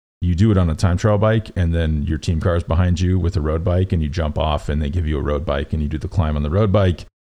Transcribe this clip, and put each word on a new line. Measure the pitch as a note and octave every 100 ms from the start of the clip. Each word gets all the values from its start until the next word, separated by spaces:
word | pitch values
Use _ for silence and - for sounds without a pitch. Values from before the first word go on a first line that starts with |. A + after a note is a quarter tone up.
| _ -
You | F2
do | E2+ A2
it | F#2+
on | F2
a | D#2
time | F2 F2
trial | A2 G#2
bike, | G#2+ G#2+ - -
and | E2+
then | E2 D#2+ D#2
your | D2 D#2
team | - E2
car | F2 E2+
is |
behind | - E2 F2+ F2
you | F2+ F#2
with | F2 E2+
a |
road | D2 D#2+
bike, | F2+ F2 F#2
and | E2+
you | D2+
jump | C#2 D#2 D2+
off, | D2+ D2+ -
and | D2
they | D2
give | E2+ D#2
you | D2
a |
road | C#2+ D2 C#2+
bike, | C#2 D2
and | D#2
you | D2
do | D2+
the | -
climb | - D#2 D2
on |
the | D2
road | F2+ A2
bike. | G2+ F#2 E2 - _